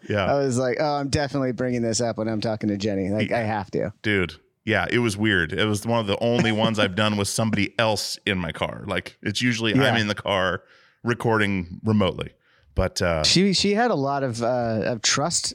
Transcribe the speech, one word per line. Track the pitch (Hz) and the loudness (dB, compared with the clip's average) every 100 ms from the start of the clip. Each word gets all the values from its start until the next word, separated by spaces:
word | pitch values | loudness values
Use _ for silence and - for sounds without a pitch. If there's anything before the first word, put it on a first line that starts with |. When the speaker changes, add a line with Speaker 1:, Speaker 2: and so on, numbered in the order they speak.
| - | -2
Speaker 1:
Yeah. | 104 95 | 0 2
Speaker 2:
I | 139 | 2
was | 139 120 | 2 0
like, | 131 117 | 0 0
"Oh, | 151 | -2
I'm | 143 139 | -2 -2
definitely | 151 139 139 131 | -2 0 -2 -2
bringing | 113 127 123 | -2 -2 -2
this | 117 110 | 0 0
up | 117 107 | -2 -2
when | 110 | -4
I'm | 110 | -2
talking | 113 107 107 | -4 -2 -2
to | 101 | -2
Jenny. | 107 98 98 | -2 -2 -2
Like, | 107 - | -2 0
Speaker 1:
Yeah. | 113 | -2
Speaker 2:
I | |
have | 107 107 92 | -2 -4 -4
to." | - 90 - | -4 -4 -4
Speaker 1:
Dude. | 107 101 85 - _ _ - | -2 0 0 -6 _ _ 0
Yeah, | 104 85 | 0 2
it | 117 | 2
was | 120 101 | 0 2
weird. | 110 95 78 | 2 2 0
It | 87 107 | 0 0
was | 104 117 | 0 0
one | 117 | 0
of | 104 | 0
the | 98 | 0
only | 117 120 113 | 2 2 2
ones | 107 110 107 | 2 2 2
I've | 101 92 | 0 2
done | 107 104 | 2 2
with | 101 | 0
somebody | - 110 104 101 - | 0 0 2 0 2
else | 110 104 - - - | 0 0 -4 -4 -2
in | 95 | -2
my | 82 | -2
car. | - 95 - 60 | -4 -6 -6 -6
Like, | 92 - - | -4 -6 -6
it's | 107 101 | -4 0
usually | 123 113 113 117 | 0 0 2 4
Speaker 2:
Yeah. | 110 | 4
Speaker 1:
I'm | 117 | 2
in | 104 | 0
the | 101 | -2
car | - 98 92 90 - - _ _ | 0 0 0 -2 -8 -20 _ _
recording | 113 117 123 110 101 95 85 90 | -4 0 2 2 2 0 -4 -4
remotely. | 110 107 92 - - - _ _ _ | 0 4 2 0 -8 -14 _ _ _
But, | - 92 - | -2 -2 0
uh, | 90 82 | 0 2
Speaker 2:
She, | 76 165 196 | 2 4 4
she | 180 202 | 2 2
had | 202 240 | 2 2
a | 170 | 0
lot | 139 143 | 0 -2
of, | 135 117 | -2 -2
uh, | 117 127 117 113 95 | 0 0 0 0 -2
of | 117 | -2
trust | - - 156 165 - | 0 0 0 -2 -4